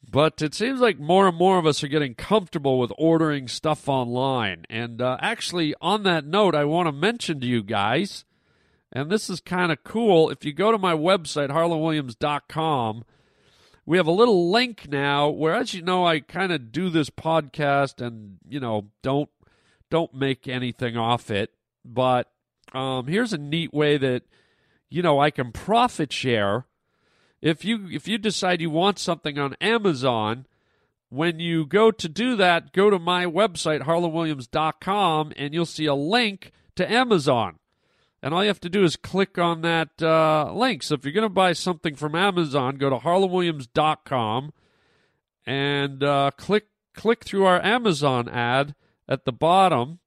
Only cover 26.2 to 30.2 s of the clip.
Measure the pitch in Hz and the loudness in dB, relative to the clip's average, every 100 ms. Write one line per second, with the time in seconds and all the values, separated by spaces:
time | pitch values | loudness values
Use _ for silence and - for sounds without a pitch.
26.2 | 131 117 101 107 - _ _ _ _ _ | 0 0 0 -2 -4 _ _ _ _ _
27.2 | _ _ 147 160 185 226 190 151 - 220 | _ _ -2 -2 -2 -4 -4 -10 -6 -2
28.2 | 214 - 190 180 165 156 190 202 - 165 | -2 -2 -2 0 -2 0 0 0 -4 -4
29.2 | 156 143 139 127 190 233 202 139 131 117 | -4 -4 -6 -2 0 2 0 0 0 0